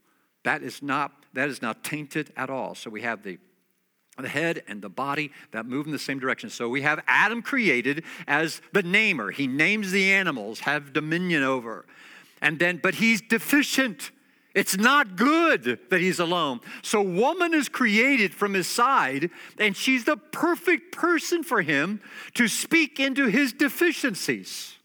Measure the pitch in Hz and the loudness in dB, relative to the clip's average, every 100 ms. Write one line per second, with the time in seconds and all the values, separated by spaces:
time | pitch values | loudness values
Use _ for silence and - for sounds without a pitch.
0 | _ _ _ _ 123 147 135 - 143 139 | _ _ _ _ -2 -2 -4 -10 -4 -2
1 | 143 - _ 127 143 123 117 110 - 151 | -2 -8 _ -4 -4 -2 -6 -6 -8 -8
2 | 143 156 147 - 131 135 90 92 120 107 | -6 -6 -6 -8 -6 -6 -6 -8 -12 -6
3 | 117 107 101 87 _ _ _ _ _ _ | -6 -6 -8 -14 _ _ _ _ _ _
4 | _ - 131 - 165 165 - 104 101 104 | _ -12 -6 -2 -2 -4 -8 -12 -10 -6
5 | 139 143 135 - - 110 120 135 151 139 | -4 -4 -6 -10 -12 -10 -6 -6 -4 -6
6 | - 135 127 117 110 - 117 139 147 156 | -6 -4 -4 -4 -6 -8 -4 0 0 0
7 | - 135 202 233 - 269 202 123 123 147 | 2 4 4 0 -2 0 2 2 0 -2
8 | - - - 147 160 - - 202 175 208 | -6 -14 -2 0 0 -4 -4 -2 2 2
9 | 214 147 98 135 135 139 170 214 190 196 | 2 0 -4 -2 -2 2 2 0 0 2
10 | 190 196 180 127 104 107 139 147 143 147 | 4 2 2 -2 -6 -6 -4 -4 -4 -4
11 | 151 170 180 156 135 127 113 95 - - | -2 -2 0 0 2 0 -4 -12 -16 -20
12 | - - - _ 147 156 175 165 185 151 | -20 -20 -20 _ -2 2 0 2 -2 2
13 | 226 220 - 226 - 285 - - 262 175 | 2 2 2 -2 4 2 4 0 0 -4
14 | - - _ _ _ 196 196 190 233 285 | -12 -16 _ _ _ -2 0 2 4 4
15 | 226 180 262 330 330 214 120 113 - 185 | 2 2 4 4 4 2 0 -4 0 2
16 | 185 160 170 180 147 120 - - - 214 | 2 2 0 2 0 -2 -10 -14 -2 0
17 | 196 175 262 359 339 311 247 - 233 214 | 2 2 2 2 2 2 0 0 2 4
18 | 269 269 190 - 202 190 165 - 247 254 | 4 4 2 0 0 0 -2 0 2 4
19 | 135 135 165 - - - 208 - 262 262 | 2 -2 -4 -6 -16 -2 -2 0 0 0
20 | 226 302 - - 330 330 370 330 - - | 0 -2 -4 -2 0 0 0 0 -2 -2
21 | 339 330 - 349 277 226 160 139 175 214 | 0 0 0 -4 0 0 2 0 0 -4
22 | - - - - 226 - - 330 302 - | -10 -18 -6 0 0 0 0 2 2 0
23 | 269 262 254 226 277 - 285 - 339 - | 0 2 4 4 2 2 0 2 0 2
24 | 262 175 - 104 92 - - - | -2 -2 -4 -4 -6 -12 -12 -18